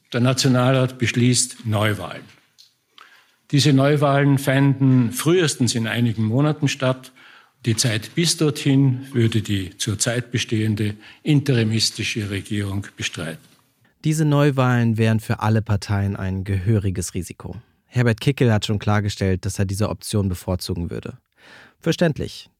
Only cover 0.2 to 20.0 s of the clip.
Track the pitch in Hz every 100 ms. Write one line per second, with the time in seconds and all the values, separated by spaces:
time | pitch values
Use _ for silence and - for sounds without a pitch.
0.2 | 123 127 135 127 127 135 127 131 113 127
1.2 | 120 123 - - 117 107 107 98 87 80
2.2 | 73 - _ _ _ _ _ _ - _
3.2 | _ _ _ 143 131 135 139 147 143 139
4.2 | 143 139 - 135 139 135 135 131 117 -
5.2 | 160 180 156 - 117 120 113 110 120 110
6.2 | 110 120 147 151 139 - 127 131 - -
7.2 | - - _ _ 123 110 127 113 - -
8.2 | 170 - 156 143 147 135 139 123 - 123
9.2 | 113 110 101 101 92 - - 98 - 117
10.2 | 120 120 - 110 110 104 104 104 - -
11.2 | - 147 143 123 107 110 107 - 107 120
12.2 | 101 98 82 104 101 98 - - 107 -
13.2 | 80 80 _ _ _ _ _ _ 156 156
14.2 | 151 143 147 135 127 123 117 110 113 113
15.2 | - 117 107 110 107 98 - 101 98 98
16.2 | 95 95 95 95 92 110 98 92 87 -
17.2 | 85 - - - - _ _ 123 120 110
18.2 | - 135 127 107 - 107 - 104 104 -
19.2 | 98 92 98 - 95 98 107 -